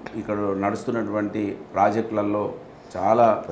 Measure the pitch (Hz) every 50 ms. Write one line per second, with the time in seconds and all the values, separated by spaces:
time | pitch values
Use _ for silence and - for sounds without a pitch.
0 | - - - 110 104 107 104 104 104 98 98 95 95 104 110 107 - 127 117 113
1 | 104 101 104 107 104 101 110 107 104 98 - - - - - 92 101 107 104 113
2 | 110 - 110 104 104 104 104 104 101 98 - - - - - - - - - 92
3 | 92 104 113 120 120 110 104 - - -